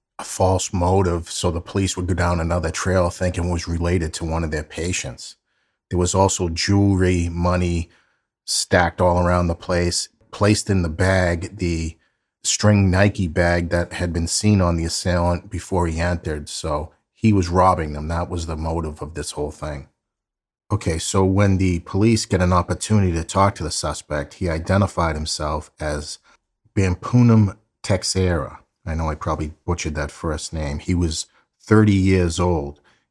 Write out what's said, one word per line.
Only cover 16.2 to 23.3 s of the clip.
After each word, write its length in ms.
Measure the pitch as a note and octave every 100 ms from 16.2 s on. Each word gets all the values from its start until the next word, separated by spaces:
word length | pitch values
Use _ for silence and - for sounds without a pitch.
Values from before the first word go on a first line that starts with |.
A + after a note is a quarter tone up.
| E2+ D2+ D2
So 440 | - - D2+ E2 _ _
he 220 | _ A2+
was 160 | G2+ E2+
robbing 440 | F2+ F#2 F2 D#2
them. 140 | D2+ D2+
That 220 | E2 F2
was 160 | F2 D#2+
the 100 | D#2
motive 460 | D#2+ E2 D#2+ D2
of 140 | D2 D#2+
this 160 | -
whole 180 | - D2+
thing. 380 | - D2+ C#2+ C#2 _ _ _ _ _ _ _ -
Okay, 280 | G#2 - D#2+
so 260 | - G2 F#2+
when 320 | F#2+ G2+ F#2
the 220 | F#2+ E2+
police 480 | - F#2+ A2+ A2 -
get 140 | F#2
an 120 | F2+
opportunity 580 | F2+ - F2 - G#2+ F#2+
to 100 | E2
talk 320 | D#2+